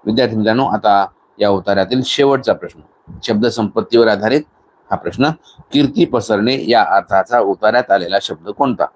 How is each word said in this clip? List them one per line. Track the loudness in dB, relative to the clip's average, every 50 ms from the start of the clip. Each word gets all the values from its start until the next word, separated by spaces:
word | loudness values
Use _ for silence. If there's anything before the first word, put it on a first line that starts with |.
| _
विद्यार्थी | -2 0 0 0 0 0
मित्रांनो, | 0 0 0 2 0 0
आता | 0 -2 0 2 2 2 2 2 -2 _ _ _ _ _ -2
या | 0 0
उतार्यातील | 0 0 0 0 0 0 0 0 -2 -4 -2
शेवटचा | -2 0 0 2 2 2 0 0 -2
प्रश्न, | -2 -2 -4 -16 -18 -20 -20 _ _ _ _ -20 -20 -12
शब्दसंपत्तीवर | -6 -4 -2 0 0 -2 -2 -2 -4 -2 -2 -6 -4 2 2 4 4 4
आधारित | 2 0 0 0 0 0 -2 _ _ _ _ _ _ _ _ _
हा | -8
प्रश्न. | -6 -6 -10 -2 -2 -2 -2 -2 -6 _ -20 _ -20 -18 _
कीर्ती | 0 0 0 0 2 0 0
पसरणे | 0 0 -4 -2 0 0 0 0 0 -2 -4 0 2
या | 2 2
अर्थाचा | 2 2 0 0 0 2 0 0 0 2 0 0
उतार्यात | 2 0 -2 0 0 0 2 0 0 2
आलेला | 0 0 0 0 -2 -2
शब्द | -2 -2 -12 -10 -12 -14
कोणता? | -4 -2 -2 -2 0 -2 -4 -6 _